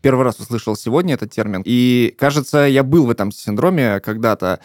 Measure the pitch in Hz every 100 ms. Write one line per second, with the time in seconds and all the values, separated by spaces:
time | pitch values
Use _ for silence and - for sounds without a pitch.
0 | 139 127 127 - - 117 - 107 113 143
1 | 185 127 110 - 104 95 95 123 123 123
2 | 117 - 139 147 131 151 143 135 131 165
3 | 123 113 101 - - 104 180 170 120 98
4 | - 110 113 101 92 90